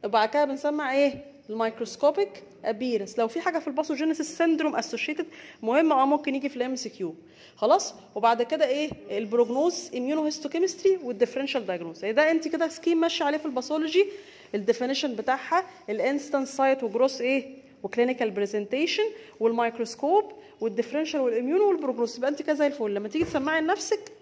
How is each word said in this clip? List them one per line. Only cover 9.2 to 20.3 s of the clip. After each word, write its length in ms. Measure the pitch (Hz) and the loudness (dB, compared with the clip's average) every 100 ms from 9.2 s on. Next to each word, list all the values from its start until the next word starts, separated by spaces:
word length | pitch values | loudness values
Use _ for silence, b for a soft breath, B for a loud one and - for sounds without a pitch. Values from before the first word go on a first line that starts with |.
| 220 233 233 247 330 349 - 254 | -2 2 2 4 2 0 -8 -6
اميونوهيستوكيمستري، 1040 | 247 311 302 302 285 330 370 - 392 381 | -2 0 -2 -4 -6 0 -2 2 2 2
والديفرنشال 640 | 269 220 240 262 269 269 196 | 0 0 0 0 -2 -4 -2
دايجنوز، 400 | 180 165 165 196 | -6 -6 -6 -2
ده 260 | 226 302 | 4 4
انت 160 | 330 320 | 4 0
كده 200 | 320 320 | -2 -2
سكيم 320 | 320 - 339 | -2 0 2
ماشي 240 | 330 330 | 2 2
عليه 140 | 285 302 | 0 0
في 80 | 311 | -2
الباثولوجي، 600 | 254 247 311 311 330 392 B B B B 214 | -4 -2 -2 0 2 2 B B B B -6
الديفينيشن 600 | 196 226 247 269 294 226 | 0 0 0 -2 -2 -4
بتاعها، 480 | 220 262 - 339 370 B B | -2 -2 2 0 0 B B
الانستنس 680 | 214 202 277 285 285 262 - | -2 0 0 -2 -2 -2 2
سايت 260 | 269 269 | 2 4
وجروس 380 | 240 214 262 262 | 0 2 2 2
ايه؟ 340 | 240 269 269 B B B | 0 0 -2 B B B
وكلينيكال 480 | 190 233 240 254 226 | -8 0 0 2 -2
بريزنتيشن 720 | 196 202 208 208 262 330 - 427 B B B | 0 -2 -2 -4 -2 -2 0 -2 B B B
والميكروسكوب 920 | 226 233 233 233 233 - 285 381 415 | 0 2 -2 -2 -8 -4 2 2 2